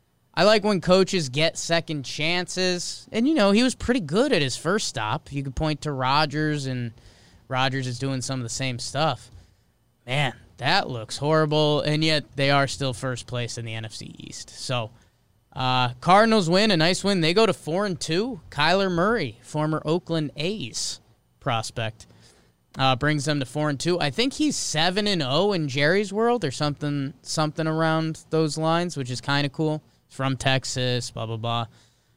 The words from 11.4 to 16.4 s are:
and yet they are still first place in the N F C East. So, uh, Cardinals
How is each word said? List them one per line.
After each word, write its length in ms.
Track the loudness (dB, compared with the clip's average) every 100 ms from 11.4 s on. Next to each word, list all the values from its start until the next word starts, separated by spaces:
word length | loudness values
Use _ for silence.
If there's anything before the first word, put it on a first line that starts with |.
| 2 2 2 2
and 240 | 0 0
yet 200 | 2 0 -2 -2
they 160 | 2
are 160 | 2 2
still 240 | -2 -4
first 340 | -4 -6 -8 -6
place 320 | -6 -6 -8
in 60 |
the 100 | -8
N 100 | -8
F 100 | -10
C 200 | -12 -14 -16
East. 340 | -16 -16 -16
So, 400 | -12 -4 -4 -4 -10 _ _ _ _ _
uh, 400 | -4 0 2 0
Cardinals 540 | 0 6 6 8 4